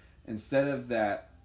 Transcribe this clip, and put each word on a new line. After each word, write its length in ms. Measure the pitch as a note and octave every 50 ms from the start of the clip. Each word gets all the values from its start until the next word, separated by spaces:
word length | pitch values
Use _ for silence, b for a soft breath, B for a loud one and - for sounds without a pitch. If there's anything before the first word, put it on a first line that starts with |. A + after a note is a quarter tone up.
| B B B B -
instead 420 | - A2+ G#2 - - C#3 C3+ C#3 C#3+
of 200 | C#3 B2+ A#2+ B2
that, 420 | A#2+ A2+ G#2+ G2+ G2 - - - - - -